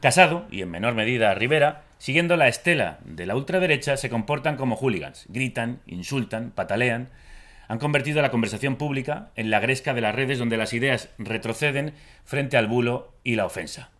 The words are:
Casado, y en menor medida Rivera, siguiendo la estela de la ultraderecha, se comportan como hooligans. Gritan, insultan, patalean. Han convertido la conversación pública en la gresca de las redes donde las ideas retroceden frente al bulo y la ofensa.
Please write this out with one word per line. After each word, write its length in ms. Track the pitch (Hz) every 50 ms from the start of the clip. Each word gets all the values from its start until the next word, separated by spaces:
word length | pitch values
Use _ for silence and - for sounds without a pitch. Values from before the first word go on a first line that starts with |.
Casado, 440 | - 135 123 175 185 160 160 175 202 -
y 120 | - 98
en 100 | 92 92
menor 220 | 82 85 101 117 120
medida 400 | 113 107 113 127 120 113 104 98
Rivera, 500 | 98 110 123 151 156 143 147 151 - - - _ _
siguiendo 400 | - - 165 165 170 170 175 170
la 100 | 151 123
estela 520 | 110 - - 175 175 151 107 85 76 - -
de 220 | - 80 80 87
la 100 | 90 101
ultraderecha, 640 | 127 139 - 165 190 180 180 151 135 120 143 139 135
se 120 | - 123
comportan 460 | 120 117 107 - 147 143 127 156 151
como 200 | 127 131 127 113
hooligans. 500 | - 131 135 107 87 73 69 - - - -
Gritan, 520 | 92 117 131 127 117 - 117 117 123 131 - -
insultan, 640 | - 87 90 - 139 139 117 101 - 113 117 120
patalean. 580 | - - 95 85 98 107 123 123 117 117 123 127 - - - - - - - - - - - -
Han 120 | 110 113
convertido 420 | 131 147 147 143 131 147 147 151
la 100 | 147 135
conversación 440 | 127 117 113 104 110 104 135 139 131
pública 540 | - 147 147 139 135 131 147 147 - - - -
en 140 | - 113 110
la 100 | 107 104
gresca 340 | 101 120 131 127 - - 131
de 80 | 120
las 140 | 113 107 107
redes 240 | 120 135 127 139 123
donde 180 | 123 117 113 110
las 160 | 110 110 -
ideas 360 | 117 123 139 127 113 - - - -
retroceden 760 | 110 101 110 110 - 113 113 - 151 147 135 139 143 151 151 - - - - - -
frente 320 | - - 143 139 127 131 127
al 100 | 110 104
bulo 440 | 117 123 120 120 120 - - - - - _
y 120 | 127 117
la 100 | 110 101
ofensa. 440 | 87 - 98 85 - - - - - _ _